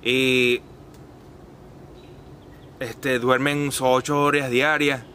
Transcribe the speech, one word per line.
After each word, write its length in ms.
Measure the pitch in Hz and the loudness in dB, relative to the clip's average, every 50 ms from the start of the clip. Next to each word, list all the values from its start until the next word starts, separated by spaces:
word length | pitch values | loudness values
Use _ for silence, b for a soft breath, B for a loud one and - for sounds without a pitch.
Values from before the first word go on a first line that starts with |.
y, 600 | - 117 123 131 131 131 127 127 123 123 120 120 - - - - - - - - - - - - - - - - - - - - - - - - - - - - - - - - - - - - - - - - - - - - | -2 0 0 0 2 2 2 2 2 2 0 -2 -4 -12 -20 -20 -20 -20 -20 -20 -20 -20 -20 -20 -20 -20 -20 -20 -20 -20 -20 -20 -20 -20 -20 -20 -20 -20 -20 -20 -20 -20 -20 -20 -20 -20 -20 -20 -20 -20 -20 -20 -20 -20 -14 -12
este, 400 | 135 117 110 - - 139 127 123 | -12 -12 -12 -8 -4 -2 -2 0
duermen 520 | 117 127 127 127 131 143 143 147 147 143 | 2 2 2 2 2 0 -2 -2 -2 -4
sus 160 | 131 - 131 127 | -4 -2 2 2
ocho 340 | 127 127 123 - 147 143 | 2 2 2 0 0 0
horas 280 | 143 143 143 147 143 131 | 2 2 2 0 0 0
diarias. 540 | 120 123 135 151 156 147 147 143 139 127 117 - - | 0 2 2 2 2 2 0 0 -2 -2 -8 -14 -20